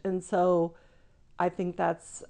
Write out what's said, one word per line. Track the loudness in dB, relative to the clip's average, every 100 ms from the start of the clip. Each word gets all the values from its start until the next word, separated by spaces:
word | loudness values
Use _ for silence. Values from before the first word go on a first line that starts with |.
And | -4 -4
so | 0 2 4 4 0 -4 -20 -20 -20 _ -14 -4
I | -2
think | -2 -4 -2
that's, | -2 -2 -8 -18